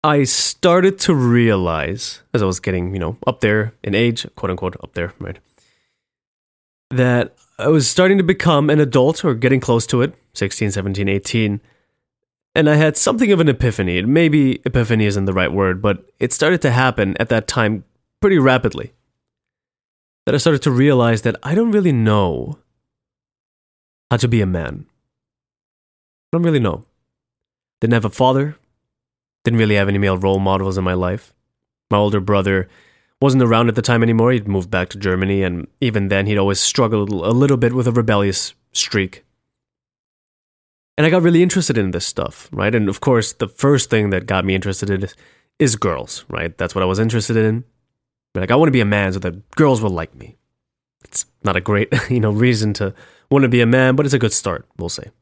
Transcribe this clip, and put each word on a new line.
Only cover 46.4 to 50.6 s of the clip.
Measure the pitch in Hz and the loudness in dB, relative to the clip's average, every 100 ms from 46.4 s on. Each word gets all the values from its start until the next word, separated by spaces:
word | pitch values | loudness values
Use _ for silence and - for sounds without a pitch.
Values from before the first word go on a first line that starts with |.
| 85 - | -8 -6
That's | 90 | -6
what | 98 | -2
I | 92 | -2
was | 95 | 0
interested | 113 113 107 113 | 0 -2 -2 0
in. | 110 113 120 _ _ _ _ _ _ | 0 -2 -8 _ _ _ _ _ _
Like, | 92 92 | -8 0
I | 123 | 2
wanna | 160 | 4
be | 127 | 2
a | |
man | 104 104 95 | 2 0 0
so | 95 | -4
that | 90 87 - | -8 -10 -12
girls | - 151 123 | 0 2 2
will | 107 | -2
like | 87 80 | -4 -8
me. | 65 - - _ _ | -12 -20 -20 _ _